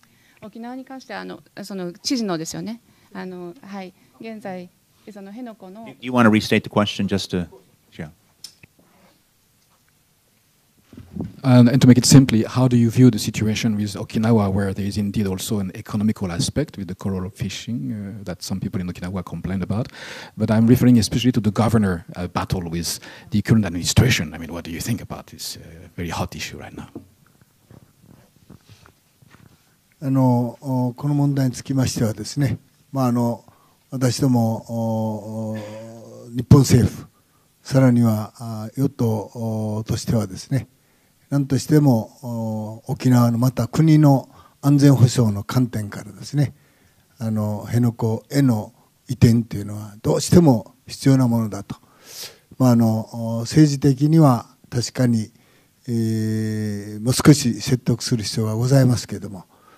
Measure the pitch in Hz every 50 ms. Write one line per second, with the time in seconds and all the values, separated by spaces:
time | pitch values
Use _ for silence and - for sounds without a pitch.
0 | _ _ _ _ _ _ _ _ - 220 - 233 226 240 254 262 262 - 269 262
1 | 247 - 214 190 185 185 185 - - _ _ - 208 196 202 190 180 175 170 -
2 | - - 294 247 233 202 175 160 160 - - 165 170 196 226 233 _ _ _ _
3 | _ _ - 196 185 185 180 180 175 175 170 - - 196 196 202 190 185 185 _
4 | _ _ _ _ 233 226 220 214 - 202 185 185 180 180 _ _ _ _ _ _
5 | _ - 202 202 196 196 202 233 254 233 214 - - 185 185 220 226 220 131 -
6 | - 127 127 123 120 110 107 107 101 - 120 107 - - - 107 104 101 - -
7 | 101 92 101 98 - - - 92 85 78 - - _ _ _ _ _ _ _ -
8 | 87 76 82 _ _ _ _ _ - - - _ - _ _ _ _ _ _ _
9 | _ _ _ _ _ _ _ _ _ _ _ _ _ _ _ _ _ _ _ _
10 | _ _ _ _ _ _ _ _ _ _ _ _ _ _ _ _ _ _ - -
11 | - - - - - - - - - 135 127 123 120 120 120 135 127 127 123 127
12 | 120 - - 139 135 123 117 107 110 - - 123 127 131 123 120 117 113 113 120
13 | 127 123 110 104 - - 110 - 110 107 110 101 - 117 107 104 104 104 104 -
14 | 110 - - 120 110 113 117 110 101 98 95 101 101 98 95 98 98 101 98 110
15 | 104 101 95 113 107 98 92 95 - - 117 104 98 92 87 110 107 - - 107
16 | 104 110 110 - 104 92 85 82 - - - - 147 - - - 98 85 92 -
17 | - 101 98 92 92 95 - - - 98 - - - - 113 127 139 131 117 104
18 | 101 98 98 107 98 98 87 - - - 101 92 - 98 - 95 90 90 87 -
19 | - 90 95 92 87 - - 85 82 85 92 98 90 - 95 107 131 - - -
20 | - - - - - - - - 110 104 110 110 113 113 123 123 - 123 123 117
21 | 101 - - 123 113 123 123 123 98 107 95 - 110 104 104 117 107 95 90 85
22 | - - - - 90 87 - - 92 - - 95 85 82 82 85 82 - - -
23 | - - - - - - - 104 101 - 120 113 104 92 85 87 82 - - -
24 | - 127 - - 85 76 78 - 82 76 80 87 85 - - - - - 120 92
25 | - - - - - - - 76 - - - - - 80 80 82 90 90 - -
26 | 90 82 78 - - - - 73 - - - 73 69 - - - - - _ -
27 | - _ _ _ _ _ _ _ _ _ _ _ _ _ - - _ _ _ _
28 | _ _ - - _ _ _ _ _ _ - - _ _ - - _ - _ _
29 | _ _ _ _ _ _ - _ _ _ _ _ _ _ _ _ _ _ _ _
30 | - 135 135 135 131 127 123 120 123 117 - - - 135 131 127 123 123 117 -
31 | - 147 147 143 143 143 139 139 135 127 123 - - - 139 135 127 - - -
32 | 123 107 107 - 107 - - 147 143 120 107 - - _ _ _ _ _ - 135
33 | 131 123 120 123 120 117 117 110 - - _ _ _ _ _ _ _ _ - 131
34 | 131 127 117 - 147 135 127 120 113 113 113 107 - - 117 117 113 113 110 110
35 | 110 110 107 107 101 110 110 110 110 110 110 110 104 104 107 110 113 - - -
36 | - - - - - - 117 123 123 - - 143 131 - - 127 104 - - -
37 | - - _ _ _ _ _ _ _ _ _ _ _ - 135 139 131 127 120 120
38 | 117 113 110 107 107 104 - - 120 113 113 107 107 110 - - 135 - - -
39 | 127 113 110 107 98 - - 120 113 113 110 110 110 107 107 107 110 - 120 104
40 | - - - 117 104 95 95 - - - 139 131 110 - _ _ _ _ _ _
41 | _ _ _ _ _ _ - 143 139 135 143 123 - - 160 151 147 143 127 110
42 | 104 - - - - 123 117 117 113 110 110 107 107 107 110 110 - - 131 -
43 | - 131 127 123 120 120 117 113 123 131 - - 117 113 - - 156 160 156 151
44 | 151 143 139 127 117 - _ - - _ _ _ - 139 143 143 139 143 139 113
45 | 117 123 - - 120 110 101 101 101 - - 131 127 113 - 113 107 101 - -
46 | - 104 - - - - - 143 147 - - _ _ _ _ _ _ _ _ _
47 | _ _ _ _ 117 113 110 107 107 107 104 104 - - 107 117 123 120 113 -
48 | 120 113 110 113 - _ - 143 139 131 117 107 104 - - _ _ _ _ _
49 | _ - 127 - - 123 113 120 113 - - 104 101 101 104 107 107 104 104 107
50 | - 143 160 - - - - 175 175 151 127 110 92 - _ _ _ - - -
51 | - 139 135 131 131 120 117 117 113 107 101 101 101 - - - _ _ _ _
52 | _ - - - - - - _ _ _ - - 135 127 120 117 117 113 110 110
53 | 110 - - 120 117 113 113 117 117 113 - 151 156 151 143 135 131 143 135 120
54 | 143 151 160 165 160 139 123 113 - - _ _ _ _ - 123 117 - - -
55 | 127 123 120 113 107 104 - _ _ _ _ _ _ _ _ _ _ - 120 113
56 | 113 110 110 110 110 110 110 110 110 110 107 107 107 107 104 101 101 104 104 107
57 | 107 120 123 - - 165 147 143 - 123 110 101 - - 139 123 - - 123 113
58 | - - 131 113 104 - - - 110 110 110 110 120 127 135 139 131 127 127 -
59 | - - 104 98 92 98 101 92 - _ _ _ _ _ _